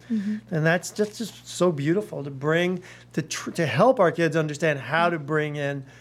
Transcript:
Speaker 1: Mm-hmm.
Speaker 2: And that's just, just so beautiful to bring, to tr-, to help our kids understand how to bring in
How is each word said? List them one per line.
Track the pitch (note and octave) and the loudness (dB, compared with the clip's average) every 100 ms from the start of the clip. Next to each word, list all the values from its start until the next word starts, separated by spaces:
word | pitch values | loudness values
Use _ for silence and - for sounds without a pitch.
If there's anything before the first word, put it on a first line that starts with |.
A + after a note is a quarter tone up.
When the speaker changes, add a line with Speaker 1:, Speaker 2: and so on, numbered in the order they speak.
| - | -6
Speaker 1:
Mm-hmm. | A3+ G3 G#3+ - E3 | -4 -2 -6 -4 0
Speaker 2:
And | D#3 | 2
that's | F3+ - | 2 -2
just, | - G#3+ - | -4 -4 -4
just | A3 - - | -10 -10 -14
so | - F3+ | 2 2
beautiful | D3+ C#3+ F3+ G#3 D3 | 2 0 0 -2 -8
to | C#3+ | -8
bring, | C3+ D3 E3 F3+ F3+ - - - | -4 0 2 0 -2 -8 -20 -8
to | - | -6
tr-, | D#3+ - - | -6 -8 -8
to | - D3+ | -2 0
help | A#2 - - | 4 4 6
our | F3 | 2
kids | E3 E3 D#3+ | 4 0 2
understand | D#3 D3 E3 C#3+ | -2 0 0 0
how | A#2+ D#3 F3 | -2 2 2
to | E3+ | 0
bring | C#3+ D#3 D3+ D3 | -2 -2 -2 -4
in | C#3+ C#3+ C3+ - | -4 -6 -10 -20